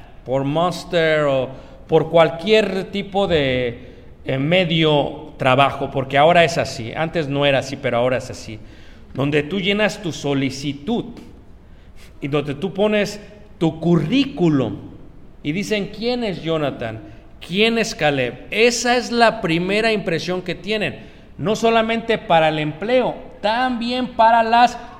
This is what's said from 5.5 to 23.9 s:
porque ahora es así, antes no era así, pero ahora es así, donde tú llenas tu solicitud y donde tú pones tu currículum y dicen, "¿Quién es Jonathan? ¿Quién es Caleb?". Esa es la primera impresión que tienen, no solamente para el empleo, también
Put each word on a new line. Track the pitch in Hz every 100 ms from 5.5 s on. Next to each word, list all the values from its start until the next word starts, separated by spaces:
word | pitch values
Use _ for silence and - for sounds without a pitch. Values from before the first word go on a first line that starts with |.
| 127 139 - 135
porque | 139 127 139
ahora | 151 175
es | 165 -
así, | - - 113 -
antes | 160 170 143
no | 139 143
era | 135
así, | 120 -
pero | 127 117
ahora | 123 123
es | 110
así, | 104 - 110 - - - - -
donde | - 139 147
tú | 147 202
llenas | 180 202 208 -
tu | 170
solicitud | 143 143 139 135 - 147 139 202 233 - - - - - - - - - - - -
y | 147
donde | 147 143
tú | 139 190
pones | 156 214 214 196 - - - - -
tu | 165 156
currículum | 170 170 151 254 269 - 170 147 113 101 - - - - - -
y | 143
dicen, | 165 196 208 190 -
"¿Quién | 233 247
es | 226 160
Jonathan? | 151 160 143 127 117 110 - - - -
¿Quién | - 180 220 226
es | 214
Caleb?". | - 151 139 123 - -
Esa | 208 233 240 247 247
es | 208
la | 233 226 226
primera | 180 165 180 208 226
impresión | 214 190 165 170 180
que | 180
tienen, | 165 190 220 175 110 - - - -
no | 147 214
solamente | 226 226 220 226 226 220
para | - 165 160
el | 156
empleo, | 151 151 202 254 214 143 - -
también | 208 226 254 240 233